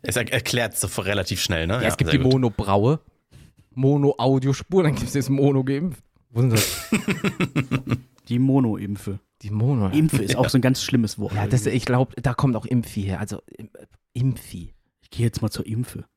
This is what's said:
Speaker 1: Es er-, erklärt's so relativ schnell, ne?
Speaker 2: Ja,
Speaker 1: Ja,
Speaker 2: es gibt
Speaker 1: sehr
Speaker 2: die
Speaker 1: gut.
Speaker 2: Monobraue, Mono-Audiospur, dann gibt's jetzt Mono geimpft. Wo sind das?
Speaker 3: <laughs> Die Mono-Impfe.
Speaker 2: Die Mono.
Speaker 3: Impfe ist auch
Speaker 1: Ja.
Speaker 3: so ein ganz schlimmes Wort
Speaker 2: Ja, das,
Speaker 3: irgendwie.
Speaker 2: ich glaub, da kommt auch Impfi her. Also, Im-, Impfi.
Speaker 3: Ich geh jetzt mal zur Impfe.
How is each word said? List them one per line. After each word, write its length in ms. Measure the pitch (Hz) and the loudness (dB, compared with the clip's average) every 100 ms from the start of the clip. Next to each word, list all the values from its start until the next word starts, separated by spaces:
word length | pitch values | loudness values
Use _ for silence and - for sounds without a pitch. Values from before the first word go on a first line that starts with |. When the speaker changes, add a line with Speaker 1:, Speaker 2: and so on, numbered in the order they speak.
Speaker 1:
Es 160 | - 123 | -4 -4
er-, 160 | 113 | -2
erklärt's 480 | 127 - 123 110 - | -2 -2 -2 -2 -2
so 220 | 98 - | -4 -4
relativ 400 | 95 101 90 95 | -2 -2 -2 -4
schnell, 240 | - 82 82 | -2 -2 0
ne? 80 | |
Speaker 2:
Ja, 80 | 120 | 0
Speaker 1:
Ja, 60 | - | 0
Speaker 2:
es 100 | - | 0
gibt 120 | - | 2
Speaker 1:
sehr 80 | - | 2
Speaker 2:
die 40 | |
Speaker 1:
gut. 80 | 131 | 4
Speaker 2:
Monobraue, 680 | 131 123 - 101 101 113 156 - _ _ - - _ _ | 2 2 -2 0 2 4 0 -4 _ _ -20 -20 _ _
Mono-Audiospur, 1080 | 127 135 143 143 135 123 135 135 135 - 185 | 0 2 4 4 2 2 2 2 -2 0 2
dann 120 | 156 | 2
gibt's 180 | 131 120 | 2 -2
jetzt 160 | 143 127 | -2 0
Mono 340 | 139 143 135 | 2 4 2
geimpft. 400 | 131 139 180 - _ _ _ | 0 -2 -4 -6 _ _ _
Wo 100 | 117 | 0
sind 140 | 127 | 2
das? 340 | 110 - - - | 4 0 -4 -4
Speaker 3:
<laughs> 1400 | 202 - - 208 - 175 147 135 127 - 127 - _ - | -2 -2 -2 -2 -2 -2 -2 -2 -4 -2 -6 -6 _ -4
Die 80 | 120 | 0
Mono-Impfe. 800 | 135 135 120 92 101 98 - 92 - _ | 2 4 2 0 -4 -6 -8 -10 -12 _
Speaker 2:
Die 80 | 104 | -6
Mono. 380 | 107 120 131 98 | -2 0 2 2
Speaker 3:
Impfe 320 | 147 160 131 | 2 2 2
ist 140 | 98 117 | 0 2
auch 80 | |
Speaker 1:
Ja. 40 | - | 2
Speaker 3:
so 80 | 131 | 4
ein 40 | |
ganz 200 | 127 131 | 2 2
schlimmes 360 | - 123 110 - | 0 0 0 -2
Wort 160 | 101 | -4
Speaker 2:
Ja, 120 | 101 104 | -2 0
das, 160 | 120 | 0
Speaker 3:
irgendwie. 140 | 110 120 | 0 -2
Speaker 2:
ich 80 | |
glaub, 300 | - 123 131 - | 0 0 0 -2
da 100 | 127 | -4
kommt 240 | 120 139 113 | 0 0 0
auch 80 | |
Impfi 380 | - 123 113 107 | 0 -2 -2 -4
her. 180 | 98 95 | -4 -4
Also, 220 | 101 98 - - | -6 -10 -14 -20
Im-, 100 | 110 - - _ _ | -20 -20 -20 _ _
Impfi. 580 | 120 131 113 - 90 85 - _ _ | -2 -2 -2 -8 -14 -14 -18 _ _
Speaker 3:
Ich 80 | _ | _
geh 120 | - | -2
jetzt 180 | 117 - | -2 0
mal 80 | 107 | -4
zur 160 | - - | -4 -6
Impfe. 380 | 110 123 - - | -6 -6 -10 -16